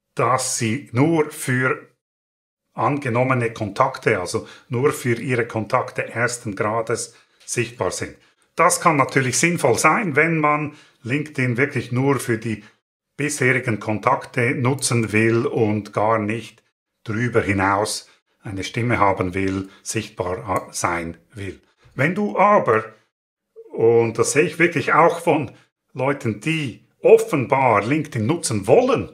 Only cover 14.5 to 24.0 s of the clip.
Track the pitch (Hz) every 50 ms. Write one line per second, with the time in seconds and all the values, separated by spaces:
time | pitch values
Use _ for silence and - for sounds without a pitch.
14.5 | 151 165 117 127 143 - - - 123 117 110 98 95 110 113 113 113 117 123 147
15.5 | - 127 113 104 107 107 101 - - 113 104 110 113 110 104 104 110 117 110 -
16.5 | - _ _ _ _ _ _ _ _ _ - 117 104 110 123 120 - 113 92 92
17.5 | 101 98 95 98 98 101 107 - - - - _ _ _ _ _ _ _ - 120
18.5 | 98 98 92 - - 123 113 120 117 104 101 98 95 - 95 92 87 95 98 95
19.5 | 95 98 95 - - - - - - 113 107 - - - - 92 - - - 101
20.5 | - - - - - - - 92 87 87 85 82 85 - _ _ - 107 101 95
21.5 | 85 - _ _ _ _ _ _ - 120 131 165 190 208 208 202 208 - 185 208
22.5 | 208 196 - 143 110 110 110 - - _ _ _ _ _ _ _ _ _ _ _
23.5 | _ - - - - - 117 113 117 117